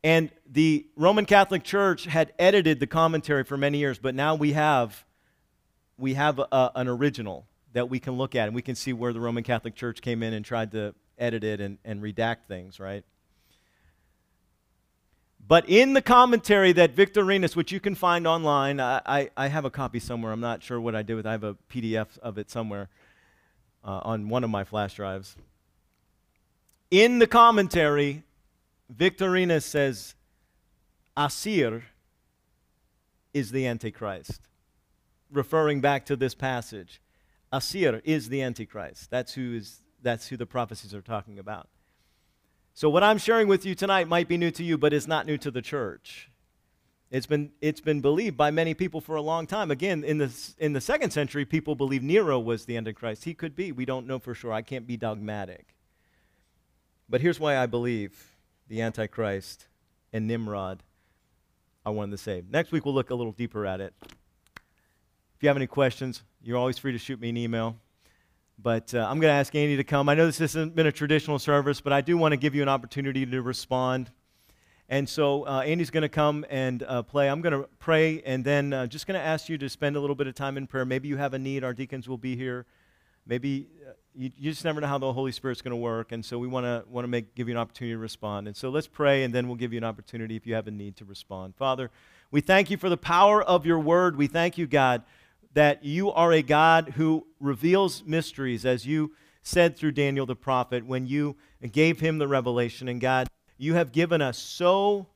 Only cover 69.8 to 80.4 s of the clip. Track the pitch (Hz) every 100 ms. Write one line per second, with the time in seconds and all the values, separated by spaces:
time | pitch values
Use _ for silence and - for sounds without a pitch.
69.8 | - 143 143 151 165 - 156 160 160 165
70.8 | 156 - 147 156 151 147 - 143 139 139
71.8 | 143 139 135 170 156 143 143 139 139 135
72.8 | 120 143 139 135 131 127 123 120 - 127
73.8 | 127 131 120 _ _ _ _ _ _ _
74.8 | _ 135 139 - 143 139 143 135 131 170
75.8 | 151 160 151 156 151 147 151 139 131 123
76.8 | - 123 110 143 139 147 170 139 139 _
77.8 | - 160 160 156 - 131 127 143 143 135
78.8 | 123 151 - 190 156 156 - 156 135 -
79.8 | 143 143 143 139 139 127